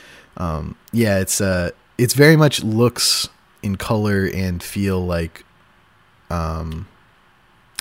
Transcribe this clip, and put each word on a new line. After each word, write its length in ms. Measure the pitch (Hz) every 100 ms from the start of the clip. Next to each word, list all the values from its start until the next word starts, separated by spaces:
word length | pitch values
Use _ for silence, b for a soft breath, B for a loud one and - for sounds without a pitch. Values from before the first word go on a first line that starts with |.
| B B B -
um, 380 | 87 78 78 - -
yeah, 280 | 117 110 98
it's, 200 | 95 -
uh, 320 | 98 92 87 - _ -
it's 160 | 120
very 220 | 131 147 156
much 280 | 151 -
looks 640 | 113 110 120 - - - - _ _ -
in 140 | 107 95
color 480 | - 110 107 98 95
and 360 | 95 95 87
feel 440 | - 101 98 92 90
like, 400 | 85 85 - - _ _ _ _ _ _ _ -
um, 580 | 85 80 80 82 80 - _ _ _ _ _ _ _ _ -